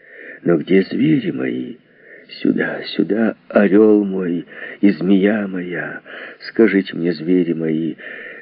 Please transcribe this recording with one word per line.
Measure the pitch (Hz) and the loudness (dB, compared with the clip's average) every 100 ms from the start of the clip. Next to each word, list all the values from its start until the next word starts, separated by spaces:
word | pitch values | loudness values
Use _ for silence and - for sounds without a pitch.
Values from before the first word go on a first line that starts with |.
| _ - - - | _ -20 -20 -8
Но | - 85 | 0 0
где | - 95 | 2 2
звери | 95 95 143 147 - | 2 0 2 2 0
мои? | - 131 123 123 117 _ _ - - - - | -4 -4 -6 -8 -14 _ _ -20 -20 -20 -4
Сюда, | - - - - | -2 0 -2 -6
сюда, | - - 82 104 110 - - | -8 -2 -2 0 -2 -4 -2
орёл | 117 101 101 107 104 | 2 4 6 6 6
мой | 101 95 90 85 - - - - | 2 -2 -4 -4 -8 -14 -16 0
и | 101 | 0
змея | 80 90 98 98 107 98 | 2 2 4 4 0 -4
моя! | 92 90 82 - - - - - - - | -8 -8 -8 -10 -12 -16 -18 -18 -18 -6
Скажите | - 110 98 95 85 | 2 4 4 -2 -4
мне, | 85 | -4
звери | 76 80 92 85 | -2 0 2 2
мои, | 80 80 80 80 - - - - - | -2 -2 -2 -4 -8 -14 -16 -16 -18